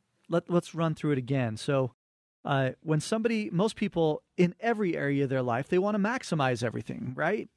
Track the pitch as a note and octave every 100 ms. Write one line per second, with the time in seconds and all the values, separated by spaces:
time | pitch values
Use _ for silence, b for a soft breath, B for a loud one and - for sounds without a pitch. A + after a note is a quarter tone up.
0 | _ _ - E3 - F3 - D#3 E3 D#3
1 | D3+ C#3 B2 C#3 A#2+ G#2+ - C#3 C3 -
2 | _ _ _ _ - C#3+ C3 C3+ D#3+ D#3
3 | - A3 A3+ A3+ G#3 E3 G#3+ - G3+ F3
4 | D#3+ D3+ - - F3+ - A3+ A3 G3 D3+
5 | C#3+ C#3 C#3 C3 B2 A#2 - F3+ G3+ G#3+
6 | G3 C4 - E3 C3 B2 A#2 A#2 A2+ B2+
7 | B2+ B2+ D#3 G#3+ -